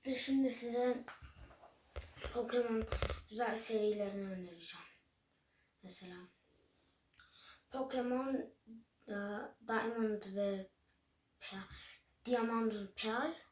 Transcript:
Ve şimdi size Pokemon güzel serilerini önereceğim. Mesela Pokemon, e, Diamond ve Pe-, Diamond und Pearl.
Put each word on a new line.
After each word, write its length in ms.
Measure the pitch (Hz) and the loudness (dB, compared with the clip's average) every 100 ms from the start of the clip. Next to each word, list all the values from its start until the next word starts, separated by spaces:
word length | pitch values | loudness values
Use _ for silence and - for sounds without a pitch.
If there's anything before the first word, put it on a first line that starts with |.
| 269 | -2
Ve 120 | 254 | -2
şimdi 340 | - 269 262 | 4 6 6
size 540 | 226 240 240 247 247 - - - - - - - - - - - - - | 4 0 4 4 2 -2 -14 -16 -16 -18 -18 -20 -20 -10 -8 -8 -8 -4
Pokemon 520 | 247 240 240 233 220 226 - - - - | -2 2 2 4 2 0 0 0 -2 -6
güzel 260 | 214 233 220 | -2 0 0
serilerini 800 | - 220 208 208 202 196 196 | 0 2 4 2 0 -2 -4
önereceğim. 520 | 185 180 170 175 - - - _ _ _ _ _ _ _ _ | -6 -8 -12 -12 -12 -14 -20 _ _ _ _ _ _ _ _
Mesela 340 | 185 185 180 180 180 _ _ _ _ _ _ _ _ _ - - - - _ | -12 -12 -10 -14 -16 _ _ _ _ _ _ _ _ _ -20 -20 -20 -20 _
Pokemon, 680 | 269 262 254 247 254 269 262 - - - 226 - _ - | -4 0 2 2 2 2 0 -2 -10 -18 -18 -18 _ -8
e, 80 | 202 202 208 - - - | -4 -4 -4 -8 -12 -2
Diamond 560 | 226 226 233 220 208 196 196 | 0 2 2 2 2 -2 0
ve 340 | 202 196 190 _ _ _ _ _ _ _ | 2 0 -4 _ _ _ _ _ _ _
Pe-, 300 | - 196 190 - - - _ _ - | -10 -10 -10 -14 -16 -20 _ _ 2
Diamond 460 | 247 226 226 226 | 4 4 4 2
und 160 | 208 196 - | 0 -6 -4
Pearl. 380 | 220 233 302 330 - | 0 2 0 -2 -12